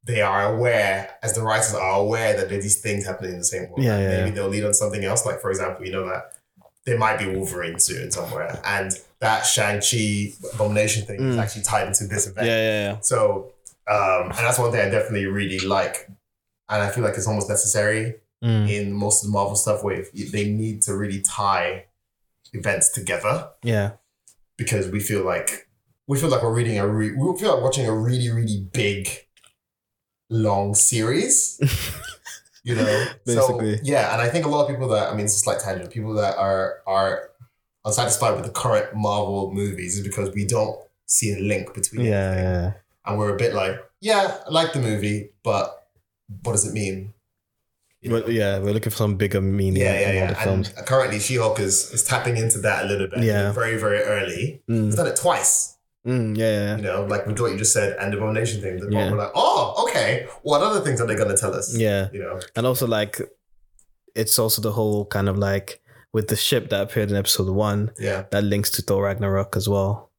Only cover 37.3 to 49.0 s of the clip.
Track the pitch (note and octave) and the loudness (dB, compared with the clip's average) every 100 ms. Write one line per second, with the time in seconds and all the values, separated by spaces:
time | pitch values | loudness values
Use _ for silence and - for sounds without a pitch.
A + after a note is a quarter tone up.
37.3 | _ - _ _ _ A2 G#2+ A#2 - A2+ | _ -20 _ _ _ -2 0 0 2 2
38.3 | G2+ F2 - B2 G#2+ - G#2 G#2+ G#2 G2 | 0 -4 -4 2 2 0 -2 0 0 -2
39.3 | G2 F#2+ G2 G2+ F#2 F2+ G2 G2 G#2 G2 | -2 -2 -2 -4 -4 -6 -4 -4 -4 -4
40.3 | G2+ F#2+ A2 - - - _ - - G#2+ | -2 0 0 0 -4 -16 _ -2 0 0
41.3 | G2 G2+ G2 G2 - - A2 A#2 G2+ F#2+ | -2 -2 -2 -4 -6 -6 -2 0 2 0
42.3 | F#2 F#2 F2+ F2 G2+ _ _ - G#2 G#2 | 0 0 0 -2 -4 _ _ -6 -2 -2
43.3 | G2+ A#2 G2+ F#2+ F#2+ - _ G#3 G#3 F#3+ | 0 0 0 -2 -6 -14 _ 0 2 2
44.3 | - - D#3+ D#3+ C#3 A2+ G#2 G#2 G#2 - | -2 -2 0 0 0 0 0 0 -2 -6
45.3 | _ D3 G2+ G2 - _ _ _ _ _ | _ -2 0 -2 -8 _ _ _ _ _
46.3 | G2 A#2 G#2 G2+ G#2 G2 F#2+ G2+ - _ | -8 -2 0 -2 -2 -4 -6 -10 -18 _
47.3 | _ _ _ _ _ _ _ A#2+ A2+ A2 | _ _ _ _ _ _ _ -2 0 2
48.3 | A2+ G2+ G2 G2+ G#2+ A2 - | 2 2 2 0 0 -2 0